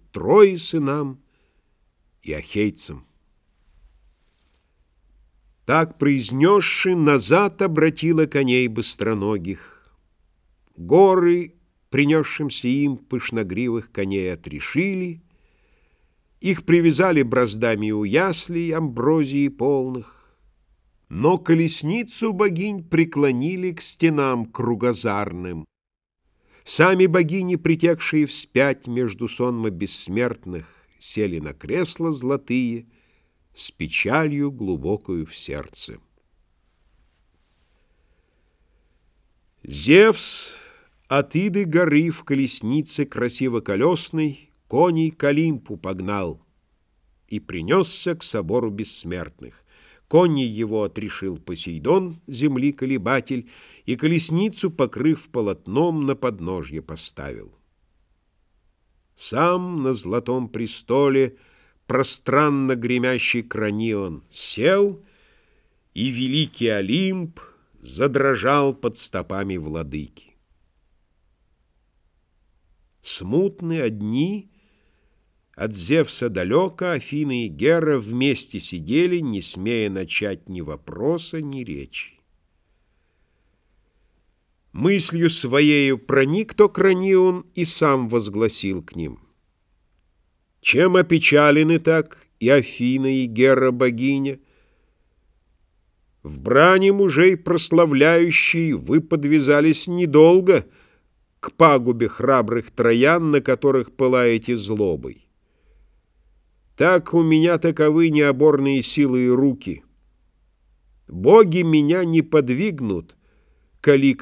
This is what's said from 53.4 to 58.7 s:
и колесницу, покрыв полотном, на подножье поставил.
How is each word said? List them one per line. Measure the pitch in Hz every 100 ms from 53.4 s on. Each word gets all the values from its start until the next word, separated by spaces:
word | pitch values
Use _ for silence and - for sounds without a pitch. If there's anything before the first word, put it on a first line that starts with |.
| - - - _ -
и | 123
колесницу, | 156 165 165 165 208 - 190
покрыв | 165 123 - 151 156 -
полотном, | 123 101 90 90 120 170 156 139
на | 127
подножье | 123 101 85 92 67 80
поставил. | 76 78 - - 69 55 50 _ _ _ _ _ _ _ _ _ _ _ _